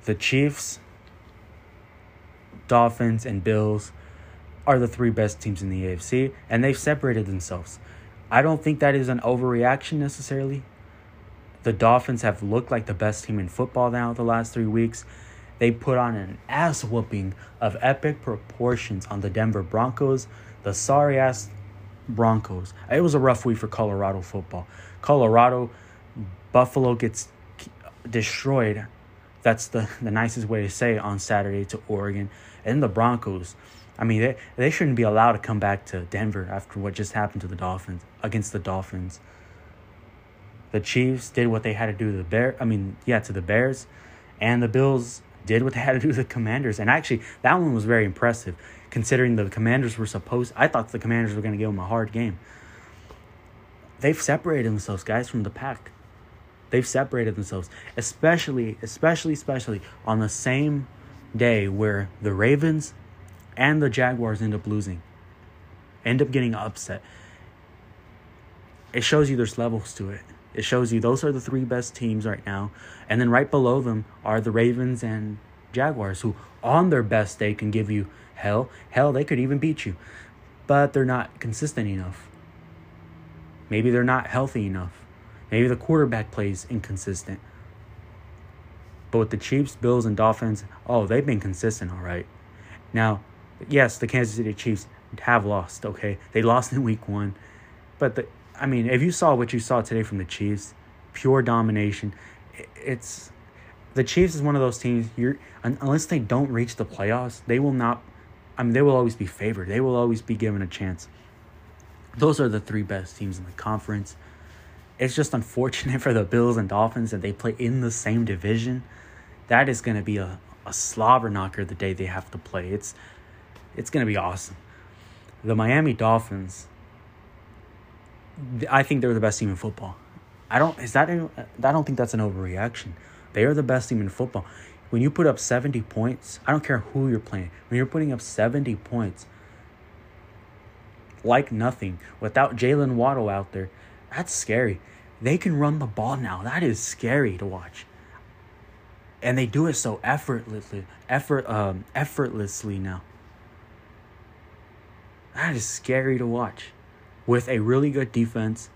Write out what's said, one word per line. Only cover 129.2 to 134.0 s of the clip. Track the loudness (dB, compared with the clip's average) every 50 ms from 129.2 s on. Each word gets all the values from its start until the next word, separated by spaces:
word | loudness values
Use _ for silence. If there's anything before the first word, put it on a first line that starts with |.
| 2 2 2 2
team | -2 -2
in | -2 -2
football. | -6 -8 -8 -8 -12 -12 -12 -14 -18 -20 -20 -20 -20 -20 -20 -20 -12 -2
I | 2 2
don't, | 2 2 2 -4
is | -10 0 2
that | 2 4 4
a, | 2 -2 -2 -4 -8 -12 -16 -16 -14 0
I | 2 2 4
don't | 4 2
think | 0 0 0
that's | 0 0 0
an | 0
overreaction. | 0 0 -2 -4 -6 -6 -4 -4 -4 -6 -6 -8 -12 -14 -14 -16 -18 -20 -20 -20 -20 -8 0
They | 2 4
are | 4 4
the | 2
best | 2 2 2 0 0 0
team | -2
in | -2